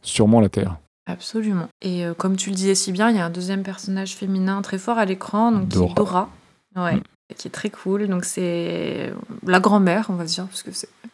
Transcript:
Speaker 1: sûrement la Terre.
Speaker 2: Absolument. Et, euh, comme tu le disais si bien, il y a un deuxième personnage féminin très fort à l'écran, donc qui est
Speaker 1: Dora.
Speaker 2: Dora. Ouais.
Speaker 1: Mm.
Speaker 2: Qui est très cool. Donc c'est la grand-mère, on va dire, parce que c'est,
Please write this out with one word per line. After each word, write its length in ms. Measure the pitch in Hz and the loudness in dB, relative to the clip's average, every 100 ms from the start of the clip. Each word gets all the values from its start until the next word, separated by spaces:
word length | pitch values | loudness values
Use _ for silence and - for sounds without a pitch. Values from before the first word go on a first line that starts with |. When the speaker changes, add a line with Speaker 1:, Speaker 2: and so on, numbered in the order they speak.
Speaker 1:
sûrement 400 | - - 107 113 | -4 4 6 8
la 80 | 101 | 6
Terre. 300 | - 98 82 - _ - | 4 -2 -4 -12 _ -12
Speaker 2:
Absolument. 560 | 180 - 220 214 185 165 _ | -12 -6 -4 -2 -2 -4 _
Et, 220 | 190 180 170 | -6 -4 -4
euh, 80 | |
comme 220 | 170 190 190 | -4 -2 -2
tu 140 | 190 | -2
le 60 | 190 | -2
disais 180 | 196 | 0
si 180 | 196 196 | 2 0
bien, 180 | 185 220 | 0 2
il 60 | 220 | 2
y 40 | |
a 40 | |
un 60 | 170 | 0
deuxième 320 | 175 180 196 | -4 -4 -4
personnage 520 | 190 185 - 190 190 | -6 -8 -6 -4 -6
féminin 480 | - 190 190 185 196 | -6 -2 0 0 0
très 160 | 196 190 | -4 -6
fort 200 | 190 233 | -2 0
à 60 | |
l'écran, 480 | 196 190 - 208 233 | 0 -2 -2 2 2
donc 160 | 220 185 | 2 2
qui 80 | 98 | 2
est 40 | |
Speaker 1:
Dora. 140 | 90 | 2
Speaker 2:
Dora. 340 | 180 - 180 196 - _ _ _ 185 | 2 2 0 -2 -6 _ _ _ -6
Ouais. 200 | 175 185 | 0 -2
Speaker 1:
Mm. 40 | 202 _ - - | -2 _ -18 -14
Speaker 2:
Qui 80 | 175 | -12
est 60 | |
très 180 | - 214 | -8 -8
cool. 380 | - 190 196 208 | -6 -2 0 0
Donc 160 | 180 | -2
c'est 880 | 175 - 180 170 170 170 170 - - - - - - | -2 -2 -2 -2 -2 -4 -4 -4 -6 -10 -12 -8 2
la 140 | 185 | 4
grand-mère, 460 | 196 202 185 185 214 | 6 6 6 4 0
on 40 | |
va 100 | 180 | -4
dire, 220 | 165 165 185 | -4 -6 -6
parce 180 | - | -10
que 80 | - | -12
c'est, 160 | 185 - _ 233 | -12 -14 _ -16